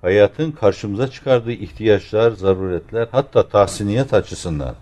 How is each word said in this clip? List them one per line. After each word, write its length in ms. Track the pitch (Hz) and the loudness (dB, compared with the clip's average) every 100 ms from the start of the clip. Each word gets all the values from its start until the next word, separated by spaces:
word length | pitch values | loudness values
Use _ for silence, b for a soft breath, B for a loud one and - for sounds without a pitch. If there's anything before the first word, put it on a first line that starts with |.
hayatın 500 | 90 101 104 - 156 | 2 4 4 2 -8
karşımıza 560 | 151 104 95 110 101 127 | 0 0 0 -6 -4 -6
çıkardığı 440 | - - 127 113 | -6 0 0 0
ihtiyaçlar, 800 | 117 92 - 107 101 - 107 117 | -10 -10 -4 2 2 2 2 2
zaruretler, 760 | 107 95 92 95 87 - 113 117 | 2 0 0 0 -6 -6 -6 -2
hatta 360 | 123 143 120 95 | -2 0 0 2
tahsiniyet 680 | 104 98 - 104 107 135 | 2 2 0 -2 -2 0
açısından 600 | 107 90 - 90 78 65 55 | 0 -2 -10 -8 -6 -8 -12